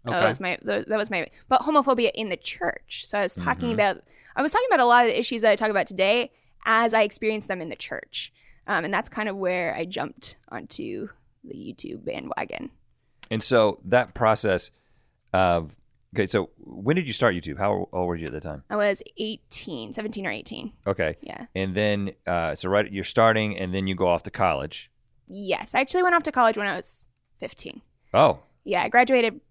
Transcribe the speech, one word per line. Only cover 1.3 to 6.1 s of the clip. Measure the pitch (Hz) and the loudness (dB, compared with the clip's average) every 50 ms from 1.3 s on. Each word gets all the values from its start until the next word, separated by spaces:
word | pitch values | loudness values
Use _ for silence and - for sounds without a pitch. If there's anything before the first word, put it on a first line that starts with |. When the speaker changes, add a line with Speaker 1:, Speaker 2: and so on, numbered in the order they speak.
| _ - _ - | _ -20 _ 2
Speaker 1:
but | 262 - | 2 2
homophobia | - 285 311 294 254 269 262 233 233 - - | 2 4 2 4 4 4 2 2 2 0 0
in | - 220 202 | -2 -4 -4
the | 180 | -6
church. | - _ - - - 359 - - - - _ - - - | -6 _ -12 -8 -4 -4 -4 -4 -6 -12 _ -14 -12 -8
So | - - 208 | -6 -2 -2
I | 202 | -2
was | 180 - | -2 -4
talking | - 175 - 254 254 254 240 | -4 -2 -4 -2 -2 -2 -2
Speaker 3:
Mm-hmm. | 220 | 2
Speaker 1:
about, | 214 202 196 - - _ _ _ _ _ - - | 2 2 2 2 -2 _ _ _ _ _ -8 -4
I | - 269 | -2 -2
was | 311 | 2
talking | - 427 494 - | 2 2 4 4
about | 403 294 | 4 6
a | 254 | 8
lot | 240 240 240 240 | 8 8 8 8
of | 226 | 6
the | - - | 2 0
issues | 240 - 254 226 | -2 -2 -2 2
that | 214 220 | 4 4
I | 202 | 4
talk | 208 226 214 | 4 2 0
about | 208 196 160 | 2 0 -2
today | - 196 180 190 196 | -2 0 2 2 4